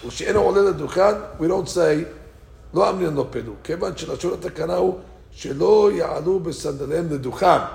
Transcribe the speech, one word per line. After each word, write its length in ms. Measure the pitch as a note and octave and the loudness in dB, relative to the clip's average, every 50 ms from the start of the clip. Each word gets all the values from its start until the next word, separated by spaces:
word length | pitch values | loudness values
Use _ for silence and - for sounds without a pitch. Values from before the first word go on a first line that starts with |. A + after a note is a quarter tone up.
| - A#2+ | -14 -12
ושאינו 320 | - - - - G3+ G#3 | -10 -6 -2 0 2 4
עולה 220 | G3 F#3 F#3 G3 | 4 4 4 4
לדוכן, 520 | G3+ G3 F3+ D3+ D3 C3 - F3+ F#3+ G#3 G#3 G#3 - - - - | 4 4 2 0 -4 -2 2 4 4 4 4 0 -4 -10 -6 -4
we 40 | D#3+ | -2
don't 240 | E3+ F#3 F#3+ E3+ - | 0 0 0 -2 -2
say, 380 | - F3+ E3 D#3 D3+ D3+ E3 - - - - - - - - - - - - - - | 0 2 2 4 2 2 -2 -4 -10 -16 -20 -20 -20 -20 -20 -20 -20 -20 -18 -4 0
לא 160 | D#3 G3+ F#3 | 2 2 2
אמרינן 260 | F#3+ F#3+ F3+ D#3+ D3+ | 2 0 -2 -2 -2
לא 120 | C#3 B2 - | -2 -4 -4
פילוג. 260 | - A#2 A2+ A#2 G#2 - - | -6 -8 -8 -8 -12 -12 -8
כיוון 340 | - D#3+ F3+ G3+ F#3+ E3 - | -8 -6 -4 -4 -6 -6 -8
שלשון 360 | D#3+ D3+ C#3 A#2+ - F3 F#3+ | -8 -8 -8 -6 -4 -4 -4
התקנה 420 | - D#3 F3 - D3+ E3 E3+ F3+ | -4 -6 -10 -8 -6 -4 -2 0
הוא, 220 | F3+ F#3 F#3 - - - - - - - - | 0 0 0 0 -4 -8 -18 -20 -20 -20 -20
שלא 580 | - - - C#3 C#3 C#3 F3 G3+ G#3+ G#3+ G#3 G#3 G3+ | -18 -14 -10 -8 -4 0 4 6 6 6 6 6 4
יעלו 460 | F3 E3 C#3 D3 D3 D3+ F3+ F#3+ F#3+ | 2 0 -2 -4 -2 0 0 0 0
בסנדליהם 680 | E3 E3 C#3+ - D3+ D3+ C#3+ C3+ C#3+ C3+ D3+ E3+ E3+ E3 | -2 -4 -6 -6 -6 -6 -6 -6 -4 -4 -2 -2 -2 -2
לדוכן. 480 | D3 C3+ B2 B2+ A#2 - F#3+ F3+ D#3 B2 G#2+ - | -4 -4 -4 -6 -4 2 4 6 6 4 2 -2